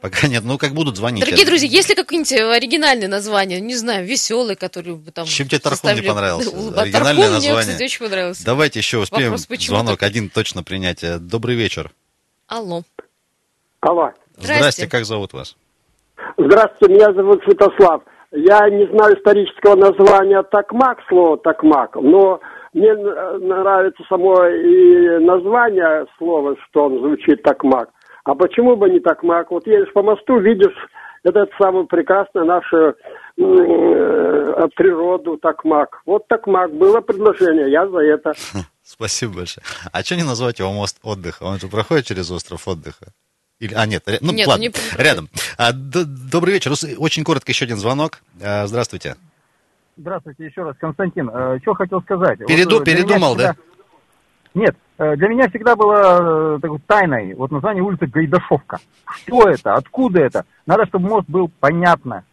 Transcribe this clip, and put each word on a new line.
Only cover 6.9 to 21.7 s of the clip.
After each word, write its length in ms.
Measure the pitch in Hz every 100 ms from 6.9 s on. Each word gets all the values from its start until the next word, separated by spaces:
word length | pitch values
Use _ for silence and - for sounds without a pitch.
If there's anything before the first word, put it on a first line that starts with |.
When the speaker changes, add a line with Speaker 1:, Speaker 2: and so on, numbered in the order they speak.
| - -
Speaker 2:
Тархун 120 | 226 415
мне, 80 | -
Speaker 1:
название. 260 | - -
Speaker 2:
кстати, 220 | 214 175
очень 160 | 254 - 226
понравился. 400 | 190 180 185 165
Speaker 1:
Давайте 340 | 131 151 -
еще 200 | - 120
успеем. 240 | 101 - 123
Speaker 2:
Вопрос, 140 | 113 -
почему 300 | 254 - 104
Speaker 1:
Звонок 220 | 117 98
Speaker 2:
так? 100 | 101
Speaker 1:
один 200 | 107 101
точно 340 | - 107 95
принять. 400 | 85 95 92 85
Э, 160 | 85 85
добрый 360 | 85 113 120 120
вечер. 360 | 104 - 76 _ _ _ _ _ _
Speaker 2:
Алло. 360 | 226 208 170 170 - _ _ _ _ _ _ _ _
Speaker 3:
Алло. 320 | 151 170 143 - _ _
Speaker 1:
Здрасте, 200 | - 294
Speaker 2:
Здрасте. 280 | 143 123 117
Speaker 1:
как 180 | 123 110
зовут 260 | 110 98
вас? 220 | 65 67 _ _ _ _ _ _ _ - -
Speaker 3:
Здравствуйте, 560 | 139 202 214 - 202
меня 200 | 196 214
зовут 280 | 190 196 202 -
Святослав. 560 | 196 196 - 185 147 _ _ _
Я 360 | 147 170 208 208
не 160 | 202 202
знаю 240 | 214 214 202
исторического 580 | 208 208 190 - 208 196
названия 680 | 196 196 196 196 190 196
токмак, 560 | 190 208 202 226 262 240 -
слова 300 | 180 170 147
токмак, 580 | 165 156 156